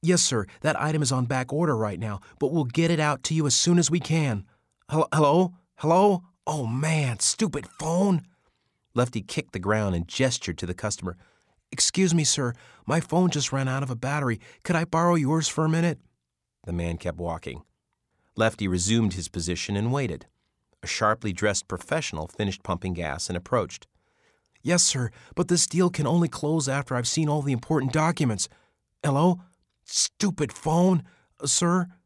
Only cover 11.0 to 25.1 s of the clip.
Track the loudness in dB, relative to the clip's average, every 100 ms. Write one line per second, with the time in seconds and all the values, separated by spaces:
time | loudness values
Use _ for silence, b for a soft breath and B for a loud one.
11 | -8 -10 b b b b _ -2 -2 2
12 | 2 4 2 0 -2 -4 B B -2 -2
13 | 0 2 2 2 -2 -2 -2 -2 -4 -6
14 | -4 -2 -2 -4 B B -2 -2 0 2
15 | 2 2 2 0 0 0 2 2 0 -2
16 | _ _ _ _ _ _ -8 -4 -2 -4
17 | -6 -6 -6 -6 -8 -14 -16 _ _ _
18 | _ _ _ 0 0 0 -2 0 2 2
19 | 2 -2 -8 -6 -4 -4 -4 -2 -2 -2
20 | -4 -8 -14 _ _ _ _ _ -10 0
21 | 0 0 -2 0 0 0 -4 -10 -4 -4
22 | -4 -8 -10 -4 -4 -4 -6 -4 -4 -4
23 | -6 -6 -6 -6 -2 -2 -2 -8 -20 _
24 | _ _ _ _ _ _ 0 2 2 0
25 | -4